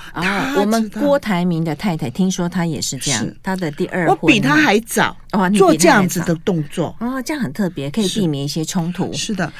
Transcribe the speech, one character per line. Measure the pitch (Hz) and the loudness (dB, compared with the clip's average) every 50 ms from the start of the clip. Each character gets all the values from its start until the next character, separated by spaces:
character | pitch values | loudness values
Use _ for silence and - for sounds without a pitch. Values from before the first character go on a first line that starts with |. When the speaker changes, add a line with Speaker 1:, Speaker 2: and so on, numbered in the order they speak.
| - - | -8 -10
Speaker 1:
啊， | - 151 | -6 -4
Speaker 2:
他 | 175 190 202 190 - - | -2 -2 0 -2 -2 0
知 | - | 0
道。 | 190 | 0
Speaker 1:
我 | 202 | 2
们 | 208 220 226 220 208 | 2 2 2 0 -2
郭 | - 214 - - 277 | -2 0 2 2 2
台 | - - 214 190 170 175 | 2 2 0 0 0 2
铭 | 180 170 160 165 | 0 0 0 -2
的 | 160 143 | -2 -4
太 | - - 202 160 | -2 -2 -2 -2
太， | 156 156 - | -2 -4 -4
听 | - - 185 190 | 0 0 0 0
说 | 185 - 175 175 | 0 0 -2 -2
她 | 175 180 170 | -2 -2 -2
也 | 165 147 90 | -2 -2 -4
是 | - - 139 | -4 -6 -6
这 | 127 - 147 | -4 -2 -2
样， | 220 214 - | -2 -2 -2
Speaker 2:
是。 | - - - | -6 -8 -8
Speaker 1:
她 | - 190 190 | -6 -6 -4
的 | 185 175 147 | -4 -4 -4
第 | 147 - 180 | -4 -4 -4
二 | - - 185 170 330 | -2 -2 0 2 2
婚。 | 403 - | 2 2
Speaker 2:
我 | - | 4
比 | - 254 202 | 4 4 4
她 | 208 269 294 | 4 4 4
还 | 311 302 240 196 226 | 4 4 4 4 2
早 | 226 - - 220 147 98 - - - - | 0 0 0 2 2 0 0 -6 -8 -4
Speaker 1:
哦， | - 208 185 | 0 0 2
你 | 180 208 | 4 6
比 | 202 | 6
她 | 381 | 6
还 | 339 | 6
早。 | |
Speaker 2:
做 | - | 6
这 | 151 170 | 6 6
样 | 339 262 208 185 | 6 6 6 4
子 | 175 - 180 - | 2 0 -2 -2
的 | 180 165 | -2 -2
动 | 160 - 214 180 160 147 | -2 0 -2 0 0 -2
作。 | - - 185 151 - - - | -4 -4 -4 -4 -4 -4 -6
Speaker 1:
哦， | 220 247 262 262 | -6 -6 -6 -6
这 | 233 - 311 | -6 -6 -4
样 | 294 | -4
很 | 214 127 156 | -4 -4 -2
特 | - 202 165 | -2 -2 -2
别， | 180 147 135 147 | -2 -4 -8 -4
可 | - 226 | -2 -2
以 | 202 180 | -2 0
避 | - 220 190 | 0 0 0
免 | 160 143 139 139 | 0 0 -2 -4
一 | |
些 | 143 - 170 156 | -4 -4 -4 -4
冲 | - - 185 165 175 | -2 -2 -2 -2 -2
突。 | 180 185 151 90 - | -2 -4 -4 -4 -4
Speaker 2:
是。 | 147 - | -6 -6
是 | - 208 | -4 -4
的。 | 185 170 143 - | -4 -4 -6 -8